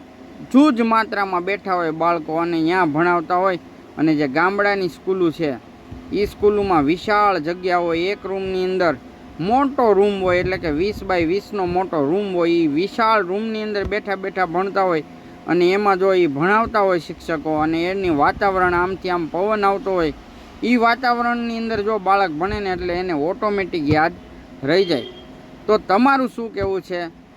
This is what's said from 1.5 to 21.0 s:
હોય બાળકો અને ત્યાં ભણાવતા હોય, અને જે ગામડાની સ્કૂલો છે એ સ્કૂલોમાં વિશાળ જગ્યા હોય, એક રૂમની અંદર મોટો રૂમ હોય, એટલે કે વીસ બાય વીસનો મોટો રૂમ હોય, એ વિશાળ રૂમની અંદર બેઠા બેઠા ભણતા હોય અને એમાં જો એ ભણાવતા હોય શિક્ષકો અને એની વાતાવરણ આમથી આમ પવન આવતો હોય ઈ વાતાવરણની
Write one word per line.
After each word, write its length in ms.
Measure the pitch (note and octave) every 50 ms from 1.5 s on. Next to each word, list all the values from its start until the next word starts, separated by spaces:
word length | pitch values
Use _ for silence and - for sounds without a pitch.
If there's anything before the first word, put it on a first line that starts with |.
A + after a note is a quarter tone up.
| G3+ G3 - G3+ F#3 F3+
હોય 160 | E3+ D#3+ D#3 D#3+
બાળકો 360 | D#3+ E3+ E3+ E3+ D3+ D#3+ D#3 E3
અને 180 | E3+ E3+ E3+ E3
ત્યાં 320 | D#3+ D#3+ F3+ F#3+ F3+ D#3
ભણાવતા 480 | C#3 D3+ E3+ F3+ F3 F3 D#3+ E3+ F3+ F3+ F#3
હોય, 140 | F#3+ F3+ D#3+ - - - - - - -
અને 160 | - D3+ D#3+ D#3 D3
જે 80 | D3+ C3+
ગામડાની 640 | B2+ D#3 E3+ F#3 G3 G3+ G3+ G3+ G3+ G3 F#3 E3+ - -
સ્કૂલો 340 | - F#3 F#3+ F#3+ F3+ E3
છે 220 | D3 - E3 D3 B2+ - - - - - - - - - - -
એ 140 | - F4+ G#4
સ્કૂલોમાં 600 | - - - G3+ G#3 G#3 G#3 G3+ G3 F#3 D#3 C#3 C#3
વિશાળ 480 | E3+ F3+ - A3 G#3 G#3 G#3 G3+ F#3+ E3+
જગ્યા 420 | D3 D#3+ F3 F#3 F3+ F#3 F3 F3 F3 E3+
હોય, 240 | E3 E3 E3+ F#3+
એક 100 | G#3 G3+ -
રૂમની 440 | F#3 F#3+ G3 G3 F#3+ F#3 F#3 F#3 F#3
અંદર 240 | F#3 F#3 F3+ E3 C#3 B2 - - - - - - - -
મોટો 500 | D#3 G3 A#3 C4+ C#4+ C4+ C#4 C4+ B3 A3 G3+
રૂમ 260 | F#3 G3+ G#3 G3+ G3
હોય, 200 | F#3 F#3 F3+ F3+
એટલે 180 | F3+ F3+ F#3+ F#3
કે 180 | F3 E3 D3
વીસ 280 | D3 F#3 G#3 G3+ - G3
બાય 220 | F#3+ F#3 F3 E3
વીસનો 400 | D#3 F3+ G3+ G3 - G#3 G3+ F#3
મોટો 380 | F3 F3 F3+ F#3+ F3 - D#3+ C#3
રૂમ 300 | C#3 E3 G3+ G#3 G3 F3+
હોય, 280 | F3 E3+ E3+ E3+ E3+ E3
એ 40 | D#3
વિશાળ 600 | C#3 D#3 F#3+ G3 - - A3+ A3 A3+ G#3+ F#3+ F3
રૂમની 380 | F#3 G#3 A3 A3+ A3 G#3+ G#3+ G#3+
અંદર 200 | G#3 G3+ G3 -
બેઠા 340 | G3+ G#3+ G#3 G#3 F#3+ F#3+ F#3+
બેઠા 280 | G3 F3+ F#3+ F#3 E3+ D#3+
ભણતા 340 | F3 F#3+ G3 F3 G3 F#3+ F#3
હોય 140 | E3+ D#3 D3 - - - - - - - -
અને 260 | - D#3+ F3 F3 F3+
એમાં 280 | F#3+ G3+ G#3 G3+ G3 F3+
જો 120 | F#3+ G3 F#3+
એ 120 | F#3 F3 D#3+
ભણાવતા 600 | C3+ C#3 D#3+ F#3 G#3 A3 A#3 - A#3 G#3+ G3+ F#3+
હોય 120 | F#3 E3+
શિક્ષકો 600 | D3+ - E3+ - - - E3 D3+ C3+ D#3 D#3 D3+
અને 220 | D3+ D#3+ E3 E3 E3+
એની 340 | F3+ F#3+ G3 F#3+ F3+ D#3 C#3+ D3
વાતાવરણ 500 | F3 F#3+ - G#3+ G3+ F#3+ F#3 F#3 F3+ F3
આમથી 360 | F3 F3+ F#3 F#3+ E3 - F#3
આમ 200 | F3+ F3 E3 D3
પવન 320 | - E3+ F#3+ G#3+ A3 G#3 G3+
આવતો 300 | G3 G3 G3 E3 F#3+ F#3+ F3+
હોય 180 | E3 D3+ C3+ - - - - - - - - -
ઈ 140 | - A3 B3
વાતાવરણની 840 | A#3+ A3+ A#3 A#3 A#3